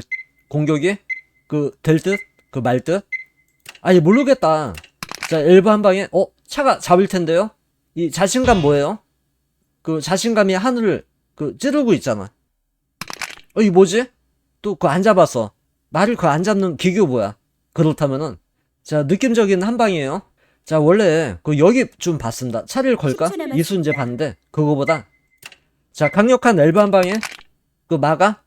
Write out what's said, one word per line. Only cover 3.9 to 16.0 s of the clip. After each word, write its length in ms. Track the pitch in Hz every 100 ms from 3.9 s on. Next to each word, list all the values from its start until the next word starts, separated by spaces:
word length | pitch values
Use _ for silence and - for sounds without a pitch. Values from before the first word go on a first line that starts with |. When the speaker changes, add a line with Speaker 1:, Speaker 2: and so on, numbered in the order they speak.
| 180
Speaker 1:
모르겠다. 720 | 160 240 269 269 160 156 135 82 _ _ - - -
자, 100 | 160
엘보 300 | 151 185 196
한 120 | 214
방에, 260 | 208 190 190
어, 140 | 190 190 _ _
차가 320 | - 269 -
잡을 280 | - 180 196
텐데요? 420 | 190 160 170 214 _ _ _ _
이 160 | - 165
자신감 520 | 160 190 254 247 208
뭐예요? 380 | 147 143 147 214 _ _ _ _ _ _ _ _
그 180 | - 160
자신감이 540 | 147 185 233 226 190
하늘을 500 | 185 247 240 214 123 _ _ _
그 240 | - 147 -
찌르고 340 | 269 294 240
있잖아. 380 | 143 135 104 95 _ _ _ _ _ _ _ - - - - -
어, 60 | 202
이 80 | 214
뭐지? 360 | 180 190 214 262 _ _ _ _ _
또 140 | 208 185
그 100 | 165
안 140 | 165
잡았어. 500 | 220 180 160 123 104 _ _ _ _
말을 260 | 151